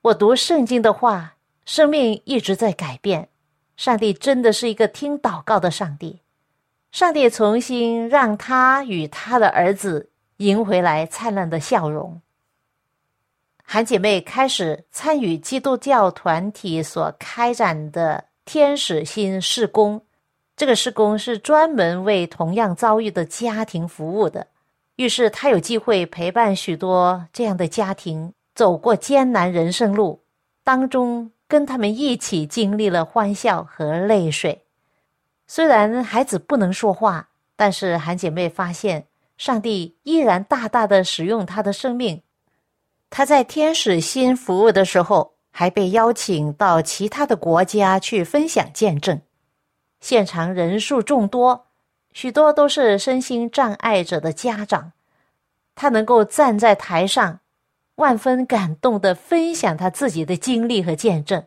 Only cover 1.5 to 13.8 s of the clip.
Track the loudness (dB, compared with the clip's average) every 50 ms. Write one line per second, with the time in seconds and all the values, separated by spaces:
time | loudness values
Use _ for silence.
1.5 | _ _ _ -10 2 2 4 4 4 2 0 0 0 -4 _ -4 -4 -4 0 -2
2.5 | -2 0 0 -2 -2 -4 -8 -12 -12 -8 _ -4 -4 -4 -4 _ _ _ _ _
3.5 | _ _ _ _ _ _ -2 -2 0 0 0 -2 -2 -2 0 0 0 4 4 2
4.5 | 2 2 -2 -4 0 0 0 0 0 -6 -8 -6 -6 -4 _ -6 -6 -6 -2 0
5.5 | 0 0 2 0 -2 -4 -6 -8 -8 -10 -12 -14 -14 -16 _ _ _ _ _ _
6.5 | _ _ _ _ _ _ _ _ _ 0 0 0 2 4 2 2 2 2 2 2
7.5 | 2 0 -2 -2 -4 -2 -2 -2 -2 -4 -4 2 2 2 4 2 0 -4 -4 -2
8.5 | 0 2 4 4 4 2 0 -4 -4 -6 -6 -6 -8 -14 -8 0 2 4 4 4
9.5 | 4 4 2 2 0 -2 -4 -4 -4 -6 -6 _ _ _ _ _ _ _ 0 0
10.5 | 2 2 0 0 0 2 2 2 2 0 -2 -4 -8 -8 -6 -4 -4 -4 -4 -4
11.5 | -4 -6 -4 0 0 0 0 -2 -4 -6 -8 -10 -14 -20 _ _ _ _ _ _
12.5 | _ _ _ _ _ _ _ _ _ _ _ _ _ _ _ _ _ _ _ _
13.5 | _ _ _ -4 -2 -2